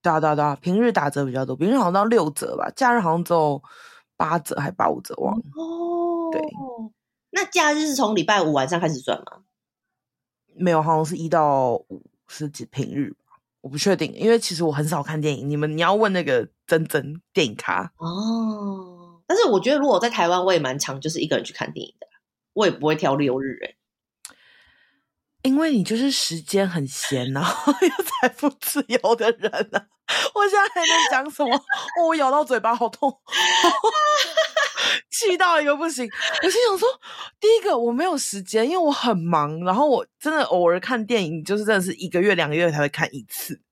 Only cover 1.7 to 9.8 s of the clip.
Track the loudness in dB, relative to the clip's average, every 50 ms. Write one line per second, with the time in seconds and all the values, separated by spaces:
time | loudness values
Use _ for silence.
1.7 | 2 2 2 2 2 2 2 4 4 2 2 0 -2 -6 -6 -6 -6 -6 -6 -6
2.7 | -4 0 2 2 4 4 2 2 0 0 0 0 2 2 2 2 0 -2 -6 -14
3.7 | -20 -20 -20 -20 -20 -20 _ _ _ _ -2 0 0 -2 -2 -4 -6 -6 -6 -6
4.7 | -2 0 0 0 0 -2 -8 -12 -8 -4 -2 -2 -2 -4 -6 -8 -12 -12 -10 -8
5.7 | -8 -6 -6 -4 -4 -2 -2 -2 -2 -4 -4 -4 -4 -4 -6 -6 -8 -12 -12 -12
6.7 | -12 -12 -14 -16 _ _ _ _ _ _ _ _ -4 -4 -4 -2 0 2 2 2
7.7 | 2 2 0 -2 0 0 0 2 2 0 2 2 2 2 4 2 2 2 2 0
8.7 | 0 0 0 0 -2 -2 -4 -4 -4 -4 -6 -18 -20 -20 _ _ _ _ _ _
9.7 | _ _